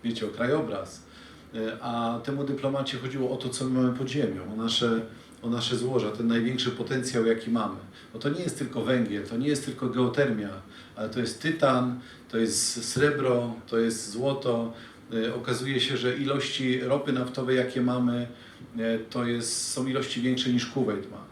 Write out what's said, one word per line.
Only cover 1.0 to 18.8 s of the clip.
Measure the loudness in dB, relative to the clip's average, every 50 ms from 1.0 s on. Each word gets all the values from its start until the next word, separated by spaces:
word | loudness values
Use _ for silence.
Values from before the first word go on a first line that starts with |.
| -20 -20 -20 -20 -20 -20 -20 -20 -20 -10 -6
E, | -4 -4 -4 -4 -6
a | -6 -4 -2 0 0 0 -2 -2 -4
temu | -4 -2 -2 -2
dyplomacie | -2 -2 -2 0 0 0 0 -2 -2 -4
chodziło | -6 -6 -6 -2 -2 -2 -2
o | -2
to, | -2 -4 -4
co | -4 -2 -2
my | 0 2 4
mamy | 4 4 2
pod | 0 -2 -2
ziemią, | 0 0 0 0 -2 -4 -6 -6 -6
o |
nasze, | -4 -2 0 2 2 4 4 2 2 0 -4 -12 -18 -20 -20 -20 -8
o | -4 -2
nasze | -2 0 0 0 0
złoża, | 0 0 2 2 2 2 0
ten | -2 0 2
największy | 4 4 4 4 2 0 0 0 -2
potencjał, | -2 -2 -4 -2 0 -2 0 0 2 4 4
jaki | 4 4 2 2 0
mamy. | 0 2 2 0 -4 -8 -12 -16 -18 -20 -20 -14 -12
Bo | -2
to | 0 0
nie | 0 0
jest | -2 -4 -2 -4
tylko | -6 -4 -2 -2
węgiel, | 2 4 4 4 4 2 0 -4 -4
to | -4 -2
nie | 0 2
jest | 2 2 2 0
tylko | -6 -6 -2 -4 -2
geotermia, | 2 2 2 4 4 4 4 4 2 -2 -2 -4 -8 -10 -12 -16 -18 -20 -20 -18 -8
ale | -8 -6 -4
to | -2 -2
jest | -2 -2 -4 -4
tytan, | -2 -2 2 4 4 6 6 4 2 2 0 -4 -8 -14 -18 -20 -14 -4
to | 0
jest | 2 2 2 2 0 0 0 -2 -4 -6 -2
srebro, | 2 4 4 4 4 2 2 4 4 2 2 -2 -6 -10 -8
to | 0 2
jest | 4 4 4 2 -2 -6 -6
złoto. | -4 -2 0 0 0 0 0 0 2 2 0 -2 -6 -10 -16 -18 -20 -20 -14 -4 -2
E, | 0 0 0 -2
okazuje | -4 -2 -2 -2 -2 0 0 0 2
się, | 2 2 0
że | 2 2 0 0
ilości | 2 0 0 2 0 0 -2 -2 0 2 2 2 2
ropy | 2 2 2 2 2 0 0
naftowej, | 0 0 -2 -2 -2 2 4 4
jakie | 4 4 2 0 2
mamy, | 2 2 4 4 2 2 2 0 -2 -4 -8 -16 -18 -20 -18 -18 -18 -10 -6
e, | -2